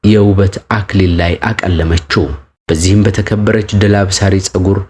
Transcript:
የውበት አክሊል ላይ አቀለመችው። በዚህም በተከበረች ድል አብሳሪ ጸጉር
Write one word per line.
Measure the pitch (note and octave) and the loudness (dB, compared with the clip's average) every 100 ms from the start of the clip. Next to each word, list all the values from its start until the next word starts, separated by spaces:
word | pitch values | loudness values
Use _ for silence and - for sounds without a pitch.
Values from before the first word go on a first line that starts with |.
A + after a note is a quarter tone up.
የውበት | G#2 G#2+ G2+ G2 G2 - _ | 4 4 4 2 0 -2 _
አክሊል | G#2 G2 G2+ F#2 E2+ | -6 -2 0 2 2
ላይ | E2+ E2 | 0 -2
አቀለመችው። | A2 A2+ F#2+ E2 E2 E2 - G#2+ C#2+ C#2+ _ _ | -4 -4 -2 -2 0 -2 -2 -2 -2 -6 _ _
በዚህም | - D#2+ F#2 G#2 | -4 -2 2 2
በተከበረች | G2+ G#2 G2+ G#2 G#2 A2 G#2 | 2 -2 -2 -2 0 -2 0
ድል | G2+ G2+ | 0 2
አብሳሪ | G2+ G2 - G2 F#2+ | 2 0 0 0 0
ጸጉር | F#2+ F#2 F#2 G2 | -2 -2 0 0